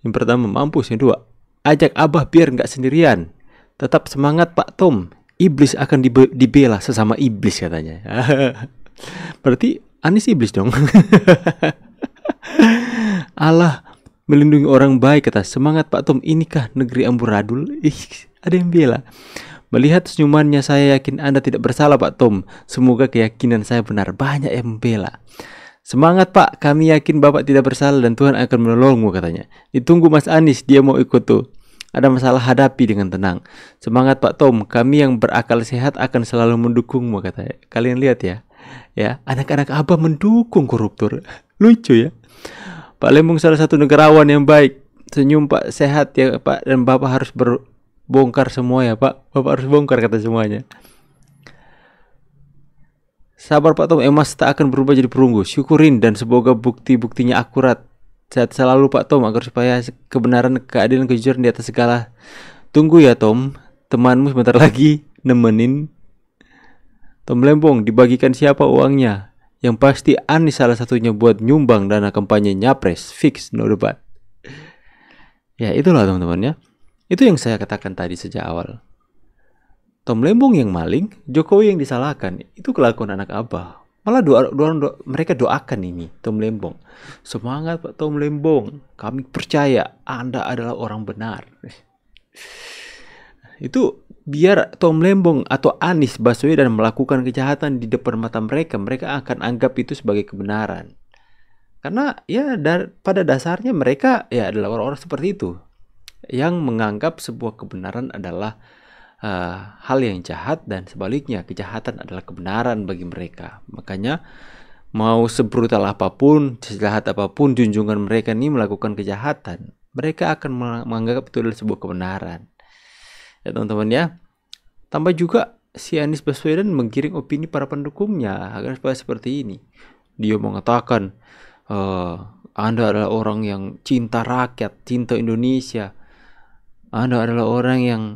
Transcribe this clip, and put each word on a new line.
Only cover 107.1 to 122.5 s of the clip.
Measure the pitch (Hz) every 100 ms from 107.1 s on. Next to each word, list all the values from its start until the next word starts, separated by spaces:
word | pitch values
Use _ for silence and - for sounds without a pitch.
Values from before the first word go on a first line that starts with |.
| 160
sebuah | - 113 117 110
kebenaran | 98 95 92 117 131
adalah, | - 92 87 107 110 _ _ _ _ _ _
eh, | 107 92 87 92 101 _ -
hal | 131
yang | 123 92
jahat | - 78 104 160 -
dan | 95
sebaliknya | 90 - 95 135 - 107 -
kejahatan | 95 95 110 - 113
adalah | - 92
kebenaran | - 90 90 104 117 110
bagi | 95 90 90
mereka. | 82 87 - 87 - -
Makanya | - - 95 110 165 - - - - - - -
mau | 110 110 113
sebrutal | 117 - 113 120 117 110 101
apapun, | 101 92 - 139 151 143 120
sejahat | - 101 104 107 104
apapun | 95 98 - 143 123
junjungan | 113 107 107 107
mereka | 101 113 107 110
ini | 143
melakukan | 139 104 98 107
kejahatan, | 101 101 98 135 143 - 87 98 _ _ 127
mereka | 156 156 160 156
akan | 139
meng-, | 127 120 117
menganggap | 117 113 113 123 131
itu | -
adalah | 113 110
sebuah | 107 98
kebenaran. | 92 90 92 95 87 85 104